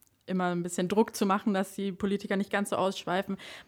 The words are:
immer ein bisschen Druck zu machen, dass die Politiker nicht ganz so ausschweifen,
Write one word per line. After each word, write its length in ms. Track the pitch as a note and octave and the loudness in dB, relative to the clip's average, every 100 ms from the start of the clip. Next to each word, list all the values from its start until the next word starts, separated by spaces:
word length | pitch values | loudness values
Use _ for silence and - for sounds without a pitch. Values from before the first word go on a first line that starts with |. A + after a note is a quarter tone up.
| - _ - | -20 _ -4
immer 240 | F#3 F3+ | 0 0
ein 80 | F3 | 0
bisschen 260 | F3 - F3+ | -2 -2 0
Druck 280 | G3+ A3+ - | 4 2 2
zu 80 | |
machen, 300 | A3 G3 A3 | 2 2 2
dass 200 | F#3+ F#3+ - | 0 0 -2
die 160 | G3 | -4
Politiker 440 | F#3 G3+ G3 - G3 | -2 0 0 0 -2
nicht 140 | G3 | 0
ganz 180 | G3+ G3+ | 0 0
so 80 | - | 2
ausschweifen, 600 | F#3+ G3 - F3+ G3 F#3+ - - | 0 0 -2 -2 0 -6 -8 -12